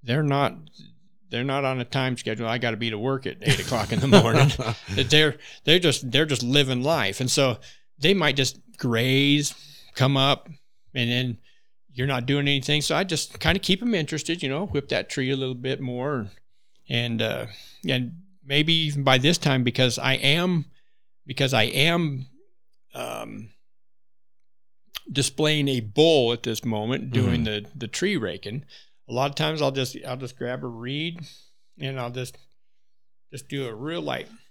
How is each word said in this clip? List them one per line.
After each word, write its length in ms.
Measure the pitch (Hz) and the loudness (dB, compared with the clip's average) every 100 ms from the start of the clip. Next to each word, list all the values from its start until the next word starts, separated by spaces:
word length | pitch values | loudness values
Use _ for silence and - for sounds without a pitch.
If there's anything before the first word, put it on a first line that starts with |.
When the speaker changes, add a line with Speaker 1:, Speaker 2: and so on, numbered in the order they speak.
Speaker 1:
They're 200 | 120 127 | 0 0
not, 340 | 151 139 139 - - - - - - - - | 2 2 2 -2 -18 -20 -20 -20 -20 -20 -8
they're 160 | 117 | -6
not 200 | 135 135 | -2 -2
on 140 | 139 131 | 0 -2
a 60 | |
time 320 | 123 139 131 120 | -2 -2 -2 -2
schedule. 320 | - 110 113 | -4 -4 -2
"I 100 | 120 | -2
gotta 180 | 120 110 | -2 -2
be 120 | 117 | -4
to 80 | 107 | -2
work 260 | 120 135 110 | -2 -4 -6
at 100 | - | -4
eight 180 | - - | 0 0
o'clock 320 | - 120 101 | 0 -4 -2
in 80 | 117 | 0
the 80 | 139 | 6
morning." 420 | 190 117 - 143 - 117 110 - | 8 8 6 4 4 -4 -6 -4
Speaker 2:
<laughs> 200 | 101 127 | -2 4
Speaker 1:
They're, 280 | 151 156 - - - | 4 4 0 -14 -8
they're 140 | - 170 | 2 4
just, 320 | 170 123 127 | 4 0 0
they're 160 | 120 156 | 0 2
just 160 | 127 | 0
living 400 | 120 143 131 123 | 2 2 2 0
life. 380 | 131 160 101 98 | 0 0 0 -2
And 100 | 127 | -2
so 280 | - 135 110 - - - - | 2 2 0 -8 -20 -20 -2
they 160 | 147 | 2
might 200 | 196 151 | 4 2
just 240 | 131 131 - - - | 2 -2 -4 -20 -6
graze, 760 | 131 113 127 135 143 147 147 - - - - | -2 0 2 2 4 2 0 -8 -20 -20 -18
come 220 | - 135 139 | 0 2 4
up, 320 | 135 139 - 156 - - - | 2 2 -4 -20 -20 -20 -12
and 140 | 135 120 | -4 -2
then 300 | 120 127 117 - _ - - - | -2 -2 -6 -14 _ -20 -20 -20
you're 160 | 131 131 | -6 -2
not 180 | 131 123 | -2 0
doing 220 | 143 143 | 0 2
anything. 340 | 139 127 151 | 0 0 0
So 140 | 143 151 | 0 -2
I 80 | |
just 340 | 190 160 - - | -2 -4 -6 -2
kinda 220 | 160 180 | 0 0
keep 200 | - 190 | 2 0
'em 140 | 240 | 0
interested, 480 | 208 151 156 - 170 | -2 -2 -6 -4 -4
you 60 | 139 | -2
know, 180 | 135 - | -4 -4
whip 220 | 143 139 | -4 -2
that 200 | 120 104 | -4 -4
tree 220 | - 127 | -4 -2
a 60 | 135 | -2
little 180 | 131 | -4
bit 260 | 127 127 135 | -6 -6 -4
more. 500 | 131 123 131 139 101 - - - - - - | -6 -6 -4 -4 -6 -12 -20 -20 -20 -20 -4
And, 340 | 123 120 113 | -2 -2 -2
uh, 240 | 113 - 113 - - - - | -2 -2 -6 -12 -20 -10 -2
and 340 | 131 123 113 - - | -2 -2 -10 -18 -20
maybe 280 | 135 143 151 | -2 0 4
even 320 | 165 156 143 | 2 2 2
by 140 | 135 131 | 4 6
this 200 | 139 175 | 6 2
time, 240 | 151 135 | 2 2
because 360 | 123 120 127 - | 2 2 2 2
I 140 | 127 | 0
am, 500 | 135 135 156 180 170 - - - - - - - | 2 2 2 2 0 -2 -12 -20 -20 -20 -20 -12
because 280 | 135 135 | -2 2
I 100 | 120 | 4
am, 600 | 110 127 151 170 160 135 131 - - - - - _ | 2 4 2 2 0 -4 -10 -18 -20 -20 -20 -20 _
um, 580 | 127 123 113 113 104 110 - - - - - - - - - - - - - - - - | -12 -10 -10 -10 -12 -16 -20 -20 -20 -20 -20 -20 -20 -20 -20 -20 -20 -20 -20 -18 -18 -8
displaying 560 | 135 131 - 151 151 139 | -4 -4 0 0 2 0
a 100 | 127 | -2
bull 540 | 110 101 160 156 117 | -2 4 6 6 4
at 100 | 117 | 0
this 220 | - 110 | -4 -4
moment, 480 | 113 107 107 131 135 | -4 -2 -2 -4 -2
doing 320 | 127 101 82 | 0 2 2
Speaker 2:
Mm-hmm. 0 | |
Speaker 1:
the, 220 | 113 104 104 - | 0 -4 -8 -12
the 120 | 117 | -8
tree 280 | - 185 190 | -4 -2 -2
raking, 480 | 104 85 101 123 - - - - - | -4 -6 -10 -12 -12 -20 -20 -20 -8
a 40 | |
lot 160 | 120 139 | -4 -2
of 40 | |
times 260 | 143 156 156 | -2 -4 0
I'll 120 | 139 | -2
just, 240 | 135 127 - 131 | 0 -6 -6 -10
I'll 100 | 127 | -10
just 200 | 127 - | -10 -10
grab 260 | 123 123 | -8 -6
a 60 | 127 | -8
reed 580 | 117 120 143 165 170 151 - - - - - | -10 -8 -6 -6 -10 -16 -18 -20 -20 -20 -10
and 180 | 135 135 | -8 -6
I'll 120 | 120 | -6
just, 260 | 123 127 - - - - - - - - - - | -8 -10 -12 -20 -20 -20 -20 -20 -20 -20 -20 -18
just 160 | 143 - | -18 -10
do 180 | 143 131 | -8 -8
a 80 | |
real 260 | 107 139 170 | -8 -8 -6
light 280 | 147 127 - 226 - | -6 -6 -8 -18 -20